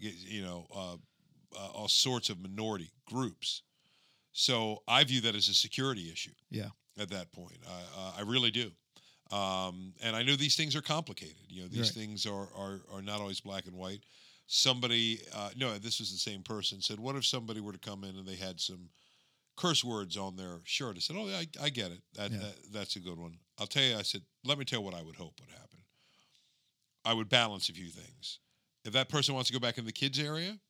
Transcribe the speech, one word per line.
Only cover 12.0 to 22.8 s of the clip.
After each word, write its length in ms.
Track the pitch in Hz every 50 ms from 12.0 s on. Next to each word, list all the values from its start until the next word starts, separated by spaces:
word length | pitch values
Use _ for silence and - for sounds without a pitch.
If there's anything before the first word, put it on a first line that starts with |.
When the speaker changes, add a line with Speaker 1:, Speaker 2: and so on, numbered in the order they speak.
| 110
Speaker 1:
things 200 | 107 107 98 -
are, 220 | 110 101 98 98 92 -
are, 260 | 98 98 98 98 95 - - 98
are 80 | 98
not 200 | 98 101 104 104
always 200 | 101 98 98 -
black 260 | - 101 98 98 90
and 100 | 92 90
white. 240 | 90 92 92 98 104 - _ - - - - - - _ -
Somebody, 720 | - - - 135 127 123 123 120 117 117 117 113 113 110 - - -
uh, 160 | 104 101 101 95
no, 220 | 120 131 123 107 101
this 200 | 101 113 110 -
was 100 | 117 92
the 80 | 95 92
same 240 | - 110 104 95 92
person, 400 | - 110 107 95 - 98 98 95
said, 160 | - 107 104
"What 180 | 113 131 139
if 80 | 139 117
somebody 360 | - - 127 117 110 110 107
were 120 | 104 104 98
to 60 | 92
come 240 | - 110 101 98 98
in 120 | 98 95
and 100 | 95 95
they 100 | 95 95
had 240 | 92 95 92 90 85
some 300 | - - 95 90 90 85 - _ _ _ _ _ _ _ _ _ _ _ _
curse 280 | - - 180 156 - -
words 320 | 123 117 107 101 90 82
on 200 | 101 95 95 92
their 240 | 92 95 90 87 85 85
shirt?" 320 | - - - 143 120 101
I 40 | 85
said, 160 | - - 151
"Oh, 100 | 196 214 196
yeah, 140 | 190 185 170 165 - -
I, 40 | 143
I 40 | 151
get 240 | 139 123 104 90 85
it. 100 | 95 - _ -
That, 180 | - 104 104 117
Speaker 2:
Yeah. 60 | 104
Speaker 1:
that, 340 | 107 104 - - - - 104
that's 240 | 107